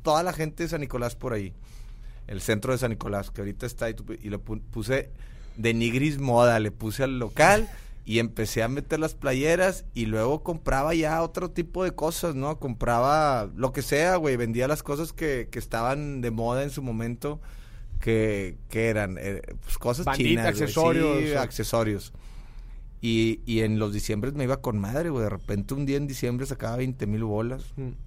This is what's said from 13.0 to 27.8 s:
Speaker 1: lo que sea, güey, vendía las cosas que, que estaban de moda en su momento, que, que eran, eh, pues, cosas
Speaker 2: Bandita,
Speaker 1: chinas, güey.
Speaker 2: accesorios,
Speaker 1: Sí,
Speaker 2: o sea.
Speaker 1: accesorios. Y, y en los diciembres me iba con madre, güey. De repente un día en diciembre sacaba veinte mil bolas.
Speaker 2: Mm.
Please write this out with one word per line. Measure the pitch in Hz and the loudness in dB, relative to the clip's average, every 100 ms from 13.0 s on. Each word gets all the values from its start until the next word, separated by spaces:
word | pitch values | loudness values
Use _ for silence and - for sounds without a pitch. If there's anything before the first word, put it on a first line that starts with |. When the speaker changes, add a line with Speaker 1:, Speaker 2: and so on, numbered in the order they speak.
| 131 156 151 127 101 71 | 4 6 4 2 -2 -2
Speaker 1:
lo | 127 | -2
que | 135 | 0
sea, | 127 143 170 185 | 0 4 4 4
güey, | 151 127 | 2 2
vendía | 117 113 131 | 0 0 2
las | 151 | 0
cosas | - 143 165 | -2 -4 -4
que, | - 160 131 110 | -2 -2 -2 -4
que | 123 | -8
estaban | - 113 120 139 147 135 | -4 -2 0 0 -4 -4
de | 120 | -2
moda | 113 113 127 | 0 0 0
en | 139 | -2
su | 147 | -4
momento, | 131 110 117 120 147 151 - - - - - - | -4 -2 -4 -4 -6 -6 -10 -14 -16 -14 -6 -2
que, | 117 110 110 101 92 - - | 2 4 4 0 -4 -8 -6
que | 113 113 | 0 2
eran, | 107 101 87 | 2 0 -2
eh, | 92 98 - - | -6 -6 -8 -10
pues, | - - | -2 0
cosas | 117 123 135 | 0 0 0
Speaker 2:
Bandita, | 135 127 | 2 4
Speaker 1:
chinas, | 170 170 | 6 4
güey. | - | 2
Speaker 2:
accesorios, | 151 - 165 165 151 147 | 2 4 6 6 4 4
Speaker 1:
Sí, | 156 | 2
Speaker 2:
o | |
sea. | 143 | 2
Speaker 1:
accesorios. | 123 - 110 117 110 101 - - - - - - - - - - | 0 -2 0 2 2 0 -6 -14 -14 -14 -14 -14 -14 -14 -14 -4
Y, | 117 113 113 113 113 | 2 4 4 2 0
y | 110 | 2
en | 110 107 | 4 2
los | 107 | 2
diciembres | 101 - 107 120 | 0 0 0 -2
me | 143 127 | -2 0
iba | 131 | 0
con | - 107 | 0 -2
madre, | 98 135 170 | 0 0 0
güey. | 135 | 0
De | 107 | 0
repente | 98 - 101 98 135 | -2 -2 -2 -2 -2
un | 139 | 0
día | 139 | 0
en | 143 | -2
diciembre | 127 123 123 135 | -2 -2 -2 -4
sacaba | 131 113 120 | -4 -4 -2
veinte | 131 123 104 | -2 -2 -2
mil | 107 | 0
bolas. | 113 104 117 135 - | 0 0 -2 -4 -8
Speaker 2:
Mm. | - | -8